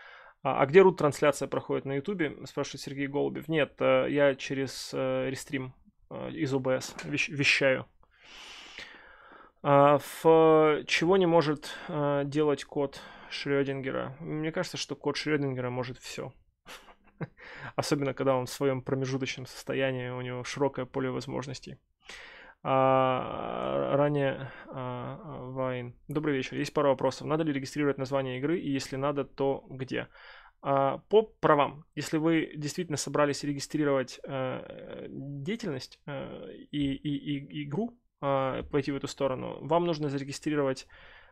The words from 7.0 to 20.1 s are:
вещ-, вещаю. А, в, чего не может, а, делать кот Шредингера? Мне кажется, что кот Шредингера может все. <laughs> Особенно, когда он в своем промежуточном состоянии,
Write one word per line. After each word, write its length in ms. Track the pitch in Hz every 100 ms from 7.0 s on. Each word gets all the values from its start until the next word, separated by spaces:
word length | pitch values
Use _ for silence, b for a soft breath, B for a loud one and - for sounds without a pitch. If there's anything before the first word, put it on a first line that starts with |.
вещ-, 240 | 160 147 -
вещаю. 580 | 139 143 - 139 131 - _ _ B B B B B B B B B B B B B B _
А, 360 | 147 139 143 143
в, 840 | - - 165 160 160 156 156 147 -
чего 300 | - 165 196
не 100 | 175
может, 480 | 170 147 143 - - -
а, 360 | 156 143 143
делать 400 | 143 143 151 143
кот 360 | - - 139 - B B B
Шредингера? 880 | - 143 139 135 135 131 127 123 135
Мне 320 | 165 151 156
кажется, 240 | 160 175 139
что 180 | -
кот 220 | 143 147 139
Шредингера 540 | 151 151 139 127 123
может 280 | 123 127 120
все. 340 | - - 131 - _ _ - B B - _ -
<laughs> 580 | - - - - 127 -
Особенно, 380 | - 147 139
когда 220 | 127 135 127
он 100 | 123
в 40 |
своем 320 | - 139 131
промежуточном 640 | - 135 131 135 127 - 127
состоянии, 640 | - - 131 135 127 123